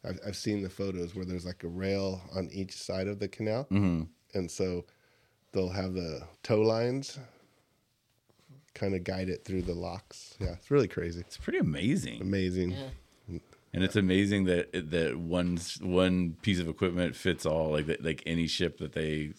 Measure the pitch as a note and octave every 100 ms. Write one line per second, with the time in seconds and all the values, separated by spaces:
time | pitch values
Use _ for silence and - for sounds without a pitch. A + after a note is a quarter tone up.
0 | - F#2 G#2 F#2+ A2+ G#2 F#2+ - G2 F2+
1 | E2+ F#2+ F2+ F2+ F2 F2 F2 F2 F#2+ G2
2 | G2 F#2+ F#2 F#2+ F2+ F#2+ F#2 - - F#2+
3 | F#2+ G2+ G2+ - G#2+ A2+ C#3 F#2+ F#2+ E2+
4 | E2 _ _ G2+ F2 - F#2 F2+ - _
5 | _ _ _ _ _ G2 F#2 F#2+ F#2+ F#2
6 | E2 C#2+ E2 - - A2 A2 A2+ A#2+ C3
7 | C3+ - A#2+ - _ _ _ _ _ _
8 | _ _ _ _ _ C3+ _ - G2+ F#2+
9 | F2+ F#2 F#2 - - F#2 F2+ E2+ F2 F#2
10 | _ - - - F#2 E2+ - C#3+ A2 -
11 | E2+ E2+ E2+ - - F#4 C4+ C#2+ G2 G2+
12 | A#1+ A1+ F#2+ G2 F#2 F#2 F2+ F#2+ C3+ -
13 | _ _ - E2+ _ - _ F2+ F#2 G#2+
14 | F#2+ F#2+ G2+ G2+ F#2 F2 F2 F2+ D2+ E2+
15 | D#2+ C#2 E2 F2+ F2 F2 E2+ - F#2 F2+
16 | F#2 F2+ F2 E2 - F2+ E2 D#2 F#2+ F2+
17 | F2 - F#2+ D#2+ D#2+ D#2+ D#2+ D2+ D2+ D#2
18 | D#2+ D2 D#2+ E2 E2 - E2+ - D#2 D#2+
19 | D#2 D2+ D2+